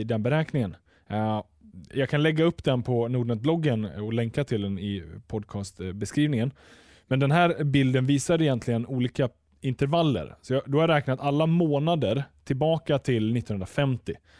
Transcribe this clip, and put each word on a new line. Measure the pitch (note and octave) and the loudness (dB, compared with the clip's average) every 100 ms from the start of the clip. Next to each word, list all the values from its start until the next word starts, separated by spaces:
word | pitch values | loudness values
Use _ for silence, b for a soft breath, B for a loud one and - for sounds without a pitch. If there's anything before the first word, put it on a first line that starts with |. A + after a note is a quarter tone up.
i | |
den | A2 A2+ | -2 -2
beräkningen. | A2+ D#3 D#3 C#3+ G#2 D#2 b b b | 0 0 0 -2 -2 -6 b b b
Eh, | G#2+ A2 G#2+ - _ - F#2 D#2+ | -2 -2 -2 -6 _ -20 -20 -8
jag | C3+ C3 | -4 0
kan | D3 | 2
lägga | D#3 D#3 | 2 2
upp | E3 - | 0 0
den | - B2+ | 0 0
på | A#2 A#2+ A#2 | 0 -2 0
Nordnet-bloggen | B2+ A#2 A#2 C3 E3 D3+ A2+ | -2 -2 -2 0 0 0 0
och | G#2 D#2 G#2+ | -4 -6 -4
länka | A#2 A#2 D3 | -2 -2 -4
till | C#3+ A2+ | -2 -2
den | G2+ G2 | -2 -4
i | G2+ G2 D#2 F2+ - | -4 -6 -8 -18 -10
podcastbeskrivningen. | A2+ G#2 G2+ G2+ - F#2 G2 G2+ - D3 A#2+ B2+ B B B B B B | -10 -8 -10 -10 -10 -10 -6 -4 0 0 2 -2 B B B B B B
Men | C3 | 0
den | C#3 | 2
här | D#3+ F3 E3 | 4 4 2
bilden | D3 C#3 C3 B2+ B2+ | 2 4 4 2 2
visar | C#3+ - E3 | 0 2 2
egentligen | D#3 B2 - A#2 A#2+ | 2 0 0 -2 -2
olika | C3 B2 - C3 - _ _ | -2 -2 -2 -4 -4 _ _
intervaller. | C3+ B2 C#3 E3+ D#3+ G#2+ D2 - | -6 -2 0 2 2 0 -4 -14
Så | - | -4
jag, | C3 - | -4 0
då | C#3 | 2
har | E3 | 4
jag | D3+ | 2
räknat | C#3 B2+ | 2 -2
alla | C#3+ C#3+ D#3+ | 0 2 2
månader | E3+ E3 C#3+ D#3 E3+ G#2 B2 C#3 _ | 4 2 2 2 2 2 0 -4 _
tillbaka | - C3 D3+ E3 - C#3 | -6 0 2 0 0 0
till | - A#2+ G#2+ | 2 0 2
nittonhundrafemtio. | A#2+ - G#2 F#2 - C#3+ A#2+ - - b | 0 -2 -6 -4 -2 0 0 -6 -10 b